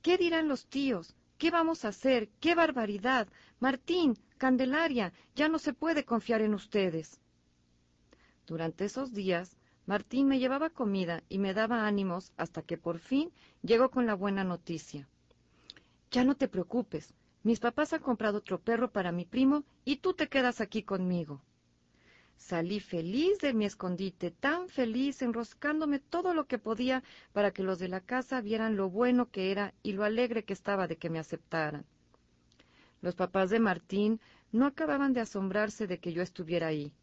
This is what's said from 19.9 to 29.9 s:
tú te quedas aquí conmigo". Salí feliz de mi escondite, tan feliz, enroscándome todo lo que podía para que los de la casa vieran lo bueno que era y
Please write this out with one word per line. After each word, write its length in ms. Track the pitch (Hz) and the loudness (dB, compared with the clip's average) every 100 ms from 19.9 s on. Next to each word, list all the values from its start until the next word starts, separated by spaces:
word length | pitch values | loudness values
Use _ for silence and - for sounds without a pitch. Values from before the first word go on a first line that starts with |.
| 277 | -2
tú 180 | 370 | -2
te 140 | 359 302 | -2 0
quedas 320 | 277 254 - | 0 0 -2
aquí 220 | 208 220 | -4 -4
conmigo". 600 | - 190 180 175 156 139 _ _ _ _ _ _ _ - _ _ | -4 -4 -2 -2 -4 -12 _ _ _ _ _ _ _ -20 _ _
Salí 420 | - 175 170 208 | -6 -4 -2 -4
feliz 600 | - 170 165 233 349 403 | -4 -6 -2 0 2 2
de 120 | 285 | 2
mi 120 | 226 | 2
escondite, 680 | 208 - 185 180 190 - 175 | 0 -2 -6 -2 -4 -4 -8
tan 380 | - 269 330 359 | -2 -2 0 -4
feliz, 540 | - 240 226 277 - | -2 -2 0 -2 -2
enroscándome 760 | 247 226 226 - 285 311 311 277 | -4 -4 -6 -6 -2 0 0 -2
todo 360 | _ 339 359 | _ -2 0
lo 120 | 330 285 | 0 -2
que 120 | 240 | -4
podía 440 | 214 220 247 262 - - - | -4 -2 0 -2 -4 -20 -6
para 180 | 202 202 | 0 0
que 140 | 196 | 0
los 160 | 190 185 | -4 -2
de 80 | 180 | -4
la 120 | 185 | -6
casa 400 | - 247 247 262 | -4 -4 -2 -4
vieran 360 | 208 220 220 208 | -2 -2 0 0
lo 120 | 190 | -2
bueno 420 | 185 247 247 240 | 2 4 4 2
que 200 | 196 185 | -2 -2
era 240 | 196 202 _ | -2 -4 _
y 100 | - | -6